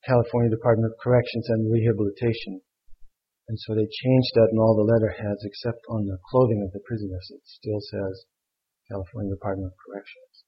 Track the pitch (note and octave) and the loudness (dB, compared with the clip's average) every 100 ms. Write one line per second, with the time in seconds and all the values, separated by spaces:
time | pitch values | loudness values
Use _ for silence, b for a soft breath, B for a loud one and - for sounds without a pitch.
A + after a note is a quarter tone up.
0 | - B2+ A#2 A#2+ A#2 A2 A#2+ A2+ A2+ A2 | 2 2 2 2 2 2 2 2 2 -2
1 | B2 B2 A#2 A#2 A2+ A2+ G#2+ A2+ A2+ G#2 | 2 2 2 -6 -2 0 2 2 2 2
2 | G2+ G2+ A#2 A2+ - F#2+ _ _ _ - | -2 0 -2 -2 -8 -14 _ _ _ -20
3 | - _ _ _ - A2 - A2 G#2+ - | -20 _ _ _ -12 -12 -4 -2 -2 -2
4 | B2+ C3 B2+ - A2 A2 A2 G#2+ G#2+ A#2 | 4 4 4 4 4 4 4 4 4 4
5 | G#2+ - G#2+ G2+ G#2 - A#2+ A2+ - A2+ | 2 -2 -6 -6 -8 -8 -8 -8 -8 -6
6 | G2+ F#2+ - C3 B2+ A2 G2 G2 - A2+ | -4 -6 -2 2 2 2 -4 -8 -10 -8
7 | G2+ F#2 - - _ - A2+ G#2 - G2+ | -8 -10 -14 -20 _ -14 -6 -6 -6 -6
8 | G2 F#2+ _ _ _ _ _ _ _ G2 | -6 -8 _ _ _ _ _ _ _ -12
9 | F#2+ A2+ G2+ G2 G#2 F#2+ F#2+ F#2 - G2+ | -10 -8 -8 -6 -6 -6 -8 -12 -16 -16
10 | - - _ _ | -16 -20 _ _